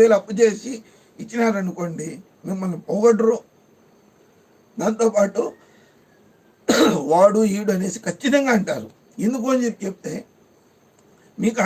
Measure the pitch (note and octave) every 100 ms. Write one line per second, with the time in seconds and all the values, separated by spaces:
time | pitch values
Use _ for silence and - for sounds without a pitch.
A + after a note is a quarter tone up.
0 | A3+ G3+ - G#3 A3+ G3 A#3+ B3 - _
1 | _ - A3 A#3 A3+ G3+ F#3 E3+ F3 D#3
2 | D#3+ - - _ - F#3+ F#3 E3 - G3
3 | A#3 A3 A3 - - _ _ _ _ _
4 | _ _ _ _ _ _ _ - G3+ A3
5 | A3+ G#3 G3 G#3 - - _ _ _ _
6 | _ _ _ _ _ _ - - - F3
7 | C#3+ E3 G3+ G#3 A3 G3+ G#3 F#3 F#3+ -
8 | F#3 - C4+ C#4+ C4+ A3 E3 C3+ A2 -
9 | _ - G3+ C4 B3 B3+ A#3+ - G3 F#3+
10 | - - - _ _ _ _ _ _ _
11 | _ _ _ - A3 A3+